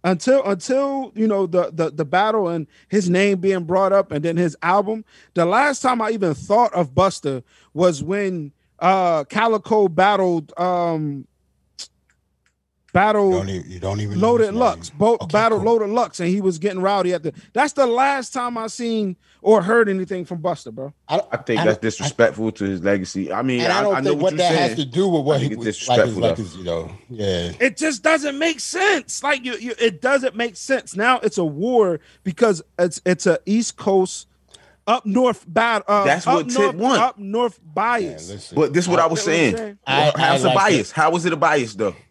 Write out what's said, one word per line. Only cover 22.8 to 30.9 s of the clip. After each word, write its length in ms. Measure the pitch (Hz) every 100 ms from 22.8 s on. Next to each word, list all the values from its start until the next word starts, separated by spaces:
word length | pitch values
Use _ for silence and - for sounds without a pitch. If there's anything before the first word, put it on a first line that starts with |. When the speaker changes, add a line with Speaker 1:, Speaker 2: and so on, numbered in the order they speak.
Speaker 3:
legacy. 500 | 92 101 92 95 80
I 100 | 98
mean, 200 | 131 123
Speaker 2:
And 100 | 120
I 60 | -
Speaker 3:
I, 20 |
Speaker 2:
don't 140 | 208 190
Speaker 3:
I 40 |
know 100 | 139
Speaker 2:
think 120 | 143
Speaker 3:
what 0 |
Speaker 2:
what 100 | 180
Speaker 3:
you're 60 | 156
Speaker 2:
that 160 | 175
Speaker 3:
saying. 140 | 160 170
Speaker 2:
has 100 | 123
to 60 |
do 240 | 139 139 196
with 160 | 165
what 120 | 139 143
Speaker 3:
I 40 |
think 200 | 135 110
Speaker 2:
he 80 | 110
Speaker 3:
it's 120 | -
Speaker 2:
was, 80 | -
like, 160 | 120 120
his 80 |
Speaker 3:
disrespectful, 80 | 101
though. 60 | 117
Speaker 2:
legacy, 340 | 113 92 90
though. 280 | 87 82 80 92 _
Yeah. 420 | 117 101 90 85 - 247
Speaker 1:
It 100 | -
just 260 | 311 233
doesn't 340 | 311 320 285 277
make 220 | 330 285
sense. 600 | - 359 392 349 - -
Like, 200 | 277 285
you, 100 | 247 233
you, 180 | 240 220
it 200 | 233 180
doesn't 360 | 247 277 262 202
make 200 | 240 175
sense. 380 | - 262 -